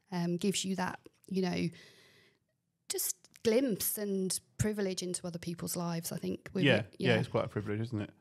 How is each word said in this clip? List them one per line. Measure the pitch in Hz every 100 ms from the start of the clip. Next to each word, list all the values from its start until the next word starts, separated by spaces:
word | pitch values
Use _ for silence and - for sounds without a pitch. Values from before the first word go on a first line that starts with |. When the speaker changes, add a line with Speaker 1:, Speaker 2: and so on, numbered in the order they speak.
| _
Speaker 1:
um, | 180 175 175
gives | 202 185 190
you | 185
that, | 180 - - - -
you | 190
know, | 185 175 175 - - - - - _ _ _ _ _ _ -
just | 392 - - - -
glimpse | 226 226 269 185 - -
and | 208 190 185 - - -
privilege | 214 214 190 185
into | 180 170 175
other | 170
people's | 175 170 175 180
lives, | 170 170 170
I | -
think, | 185 185 -
with | 190
Speaker 2:
Yeah, | 139 107
Speaker 1:
it. | - -
Speaker 2:
yeah, | 127 110
Speaker 1:
Yeah. |
Speaker 2:
it's | 120
quite | 113 107
a |
privilege, | 110 104 107
isn't | 117 107
it? | 98 -